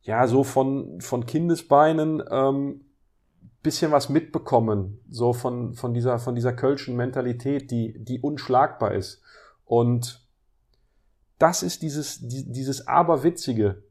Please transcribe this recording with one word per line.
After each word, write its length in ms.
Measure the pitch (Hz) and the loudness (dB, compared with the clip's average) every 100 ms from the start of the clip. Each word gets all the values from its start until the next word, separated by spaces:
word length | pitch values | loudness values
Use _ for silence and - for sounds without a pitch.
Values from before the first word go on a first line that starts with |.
ja 260 | - 113 127 | -2 2 4
so 160 | 127 | 4
von, 560 | 131 - 135 135 - 85 | 2 2 0 -2 -6 -12
von 260 | - 123 123 | -6 -6 -2
Kindesbeinen, 960 | 156 170 165 - 143 156 160 156 156 - | -2 0 0 4 6 6 4 0 -2 -2
ähm, 520 | 127 135 139 139 139 _ _ _ _ _ _ - _ | 0 2 2 -2 -8 _ _ _ _ _ _ -20 _
bisschen 280 | 156 - 165 | -4 0 2
was 180 | 147 123 | 2 4
mitbekommen, 920 | 147 160 - - 120 113 104 95 104 - | -2 0 -8 2 2 2 0 -4 -10 -16
so 220 | 117 120 | -2 0
von, 420 | 123 127 123 117 | 0 -4 -4 -8
von 180 | - 123 | -6 -4
dieser, 280 | 120 123 120 | 0 0 0
von 160 | 123 120 | -2 -2
dieser 160 | 120 | -2
kölschen 420 | 120 139 139 - | 0 0 0 -2
Mentalität, 760 | 120 127 131 123 120 139 143 - | -4 -2 -2 -4 -4 -2 -4 -2
die, 260 | 120 110 - | -4 -4 -6
die 220 | 110 127 | -8 -4
unschlagbar 760 | 147 147 - 123 147 - 104 | -4 -6 0 2 2 0 -2
ist. 280 | 98 - - _ - - _ | -2 -6 -14 _ -20 -20 _
Und 600 | _ 117 120 123 120 - _ _ _ _ _ _ _ _ _ _ _ _ | _ 2 4 0 -4 -12 _ _ _ _ _ _ _ _ _ _ _ _
das 260 | 160 175 | 2 2
ist 180 | 175 - | -6 -6
dieses, 380 | 160 143 143 - 120 | -6 -6 -8 -10 -10
die, 240 | 131 139 | -10 -8
dieses 360 | 123 131 127 - | -8 -6 -6 0
Aberwitzige. 960 | 139 170 156 151 175 - 113 104 92 _ | 2 4 2 2 -2 -4 0 0 -2 _